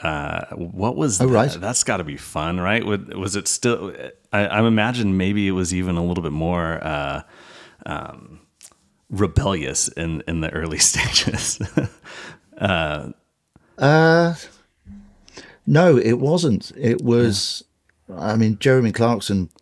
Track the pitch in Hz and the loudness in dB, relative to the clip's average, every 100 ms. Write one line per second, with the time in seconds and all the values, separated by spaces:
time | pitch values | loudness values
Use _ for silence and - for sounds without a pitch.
0 | 160 151 147 - - - 85 92 104 127 | -6 -4 -6 -8 -8 -10 -10 -4 -2 0
1 | 151 110 127 117 135 85 98 123 - 104 | -2 2 4 4 2 -2 -4 -2 -2 -2
2 | 78 69 - 78 80 90 90 113 95 104 | -4 -10 -10 -6 -4 -2 -2 -2 -2 -4
3 | - 95 95 98 - - 123 107 95 - | -4 -8 -4 -4 -4 -2 0 0 -4 -10
4 | 64 - _ 104 101 107 117 110 110 123 | -14 -16 _ 0 0 2 4 4 2 0
5 | 104 92 92 104 98 92 90 92 92 85 | 2 2 2 2 0 0 0 -2 0 0
6 | 87 90 82 76 80 87 82 80 - 73 | -2 -2 -4 -2 -2 0 -2 -4 -4 -4
7 | 69 71 - - - - - _ - 76 | -4 -8 -10 -20 -20 -20 -20 _ -10 -10
8 | 76 - 62 80 _ _ - _ _ _ | -10 -16 -20 -20 _ _ -20 _ _ _
9 | - 95 98 - 117 95 67 - - - | -8 -2 0 2 0 0 -4 -4 -4 -4
10 | 82 78 - 82 78 78 82 78 - - | -6 -6 -4 -4 -4 -6 -6 0 0 0
11 | - - - - - - 113 - 120 - | -2 -2 -2 -4 -4 -6 -6 -4 -4 -8
12 | - - - - _ - 101 87 78 76 | -20 -18 -18 -20 _ -6 -2 0 -2 -4
13 | 65 - _ _ _ _ _ - 143 156 | -10 -16 _ _ _ _ _ 0 4 6
14 | 160 165 170 165 - _ _ _ - - | 6 6 2 -2 -12 _ _ _ -20 -20
15 | - _ _ - - - - 147 180 131 | -20 _ _ -20 -20 -8 2 6 6 6
16 | 110 120 135 175 165 101 - - 117 120 | 4 2 2 2 2 0 -2 -4 0 2
17 | 120 117 120 98 - - - _ _ _ | 2 4 4 2 -4 -8 -14 _ _ _
18 | - 92 92 110 110 104 139 131 117 98 | -18 -6 -2 2 2 2 4 4 4 2
19 | 117 113 - 101 87 _ | 2 2 -2 -2 -2 _